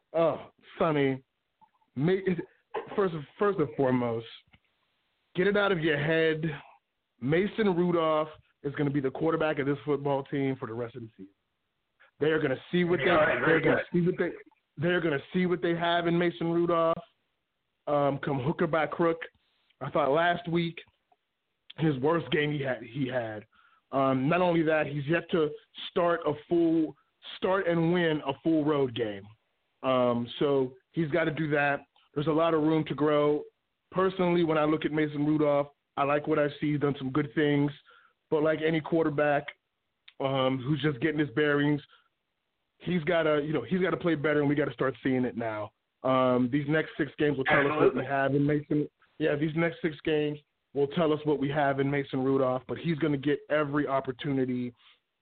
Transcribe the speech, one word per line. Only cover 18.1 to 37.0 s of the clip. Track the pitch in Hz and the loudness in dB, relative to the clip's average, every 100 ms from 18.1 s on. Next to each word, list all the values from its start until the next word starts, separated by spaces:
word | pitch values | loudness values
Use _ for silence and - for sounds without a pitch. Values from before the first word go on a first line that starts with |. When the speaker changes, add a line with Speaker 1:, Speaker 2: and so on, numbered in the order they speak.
| 139 | 0
Speaker 1:
come | - 135 | -2 -2
hook | 120 170 | -2 -2
or | 170 | 0
by | 160 151 | 0 -2
crook. | - 165 165 - _ _ _ _ _ | 0 0 0 -8 _ _ _ _ _
I | 135 | -4
thought | 165 139 | 0 2
last | 151 175 170 170 | 4 2 0 -2
week | 170 170 165 - _ _ _ _ _ _ _ - - | -2 -2 -6 -16 _ _ _ _ _ _ _ -18 -2
his | 156 131 | -2 0
worst | 143 170 120 | 0 0 0
game | 151 147 | -2 -2
he | 147 | -2
had, | 135 117 | -4 -6
he | 110 131 123 | -8 -6 -4
had. | 127 113 107 - _ _ _ _ | -2 -4 -8 -14 _ _ _ _
Um, | 135 135 131 135 | 0 2 2 2
not | 170 | 2
only | 180 165 | 2 2
that, | 156 156 147 | 2 0 0
he's | 147 139 | -4 -2
yet | 165 170 | -2 0
to | 180 151 151 _ - - | 0 0 -4 _ -18 -6
start | 190 175 170 151 | 0 0 0 -2
a | 147 - | -6 0
full, | 170 165 165 156 - _ _ - - | 2 4 2 0 -6 _ _ -20 -4
start | 196 196 170 | 0 0 2
and | 170 165 | 2 2
win | 180 170 156 135 | 2 2 0 -4
a | 135 | -2
full | 165 160 | 0 2
road | 147 147 131 117 | 2 2 0 -2
game. | 110 101 104 - _ _ _ _ | -6 -8 -14 -20 _ _ _ _
Um, | 131 127 123 120 120 - | 0 2 2 2 -2 -2
so | 147 139 131 - _ | 2 2 0 -6 _
he's | 160 156 | -4 -2
gotta | 165 160 | 0 0
do | 147 156 | -2 0
that. | 147 143 143 - _ _ | 0 0 -2 -8 _ _
There's | 147 151 | -4 0
a | |
lot | 156 165 | 2 2
of | 160 | 2
room | 156 160 156 | 2 0 0
to | |
grow. | 139 151 147 147 147 - _ _ _ _ | 0 2 4 2 0 -4 _ _ _ _
Personally, | 180 190 185 175 170 | 0 0 2 2 2
when | 160 156 | 2 2
I | |
look | 151 156 | 2 0
at | 156 | 0
Mason | 151 151 147 | 0 -2 0
Rudolph, | 147 151 147 143 143 _ _ - | 0 2 2 2 -2 _ _ -4
I | |
like | 139 147 147 | 0 0 0
what | 151 | 0
I | 147 - | 0 -2
see. | 151 | -2
He's | 147 | 0
done | 143 | 0
some | 135 | -2